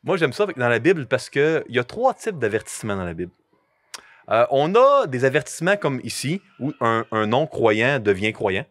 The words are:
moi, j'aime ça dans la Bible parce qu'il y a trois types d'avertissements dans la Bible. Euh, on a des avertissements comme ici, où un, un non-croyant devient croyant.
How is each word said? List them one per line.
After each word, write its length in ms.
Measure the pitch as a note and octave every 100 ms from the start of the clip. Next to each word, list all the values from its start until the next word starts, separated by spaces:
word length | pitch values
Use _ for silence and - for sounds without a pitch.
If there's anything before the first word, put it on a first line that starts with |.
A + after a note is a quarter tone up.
moi, 140 | B2+ F3+
j'aime 180 | D3+
ça 120 | A#2+ G#3
dans 220 | D3 A#2+
la 100 | A#2
Bible 280 | C3+ F3+ B2
parce 240 | B2+ -
qu'il 340 | C#3 D3+ D#3+ -
y 80 | A#2
a 60 |
trois 280 | B2 G#3 B3+
types 260 | - A#3 F3
d'avertissements 560 | A2+ G#2+ - - A2
dans 100 | G2
la 100 | F2+
Bible. 180 | E2 F2+ _ _ _ _ _ _ - _ _ -
Euh, 180 | A2+ A#2+
on 240 | C3+ D3+
a 320 | G#3 C4+ C#4 G3
des 180 | B2+
avertissements 520 | C3+ D3 - - E3+ G3+
comme 220 | D3+ C3
ici, 380 | G#2+ - C3+ F#3+ _ -
où 120 | C3 -
un, 260 | A#2 A2+ A2+
un 160 | A2 G#2+
non-croyant 760 | A#2+ D#3 - A2+ G#2+ B2 C#3+
devient 340 | G#2 F#2+ G#2+
croyant. 320 | G#2+ G#2 F#2+ -